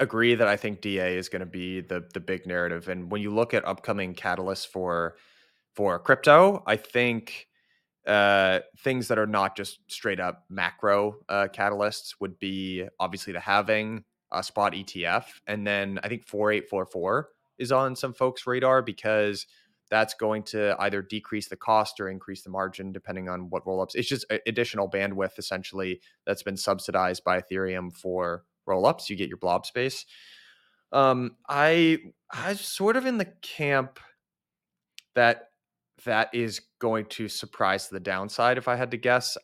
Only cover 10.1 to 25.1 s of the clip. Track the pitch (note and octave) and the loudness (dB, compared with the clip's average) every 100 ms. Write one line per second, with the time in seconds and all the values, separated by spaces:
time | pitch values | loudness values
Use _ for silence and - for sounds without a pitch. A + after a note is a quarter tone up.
10.1 | F#2 F2+ E2+ - F#2+ F2 - G#2 G2+ G#2 | -2 -4 -6 -10 -4 -4 0 2 4 2
11.1 | G#2 - G2+ G2 - G2+ G2+ G#2 - - | -4 -4 0 0 0 -2 0 -2 -2 -12
12.1 | - G2 F2 G2 F#2+ F#2+ F#2 F#2+ - F#2 | -8 -8 -6 -6 -6 -6 -6 -8 -6 -6
13.1 | F#2 - F2 - G2+ G#2 G#2+ G#2+ A2+ - | -6 -8 -6 0 2 4 0 0 -8 -12
14.1 | _ - F2+ - G#2+ G2+ F2 F#2+ F#2 E2+ | _ -8 -6 -4 0 0 0 -8 -6 -2
15.1 | G#2+ - - - G#2+ G#2 G2+ G2 G2 G#2 | -2 -2 -12 -8 -4 0 0 -2 -4 -6
16.1 | A#2 - G#2 G#2 G#2+ - G2 F#2 F#2 F#2 | -8 -8 -2 0 0 -2 -4 -4 -4 -2
17.1 | B2 D3+ _ _ - B2 C3 C3+ B2+ C3 | -2 -2 _ _ -8 0 2 2 -2 -6
18.1 | A#2 C3 B2 B2+ B2+ C3 C3 A2 F#2+ A2 | -2 -2 -2 -4 0 4 4 2 -4 0
19.1 | G#2+ G#2 G2 - _ _ _ - A2 A2 | 2 2 -2 -8 _ _ _ -2 0 0
20.1 | - G#2+ G#2+ G#2 A2 G#2 F#2+ G2+ G2+ F#2+ | 0 -2 -2 -4 0 0 2 0 -2 -6
21.1 | G#2+ - G#2+ - F#2+ - A2 G#2 - F#2+ | -8 -6 -8 -8 -6 2 2 2 -4 -8
22.1 | F#2+ - F#2+ F#2+ F#2+ F#2+ F#2 G2 F#2+ - | -8 -12 -14 -10 -6 -6 -6 -10 -10 -10
23.1 | F#2 F2+ F2+ F2+ F2+ F#2+ F#2 F#2 - A#2 | -10 -6 -8 -6 -6 -4 -4 -2 -4 -2
24.1 | C3 - A2 A2+ A#2 A#2 G#2+ G2 G2 G2 | -4 -4 -4 -2 -2 -2 -2 -2 0 -2